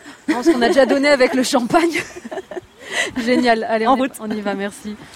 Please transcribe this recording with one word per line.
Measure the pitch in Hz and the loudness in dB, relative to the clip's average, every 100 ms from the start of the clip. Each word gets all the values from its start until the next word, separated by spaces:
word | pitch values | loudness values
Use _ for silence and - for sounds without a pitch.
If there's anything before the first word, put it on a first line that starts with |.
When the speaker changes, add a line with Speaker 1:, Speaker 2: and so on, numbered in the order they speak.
| - - - | -16 -12 -4
Speaker 1:
Non, | 226 | -2
parce | 247 | 2
qu'on | 285 | 2
a | 233 | 2
déjà | 311 254 | 4 4
donné | 277 285 | 4 2
avec | 285 254 | 4 4
le | 262 | 2
champagne. | 254 269 240 339 339 320 - - - - - 359 | 0 0 2 2 2 -2 -6 -12 -14 -14 -12 -14
<laughs> | - - - - - - | -16 -20 -10 -4 -4 -4
Génial. | 226 247 247 226 | 0 2 2 2
Allez, | 220 226 226 | 0 0 2
Speaker 2:
En | |
Speaker 1:
on | 254 | 2
y, | |
Speaker 2:
route. | 262 - | 0 -6
Speaker 1:
on | 220 | -8
y | 214 | -6
va, | 202 | -6
merci. | 196 202 - 214 208 - | -6 -6 -10 -14 -14 -16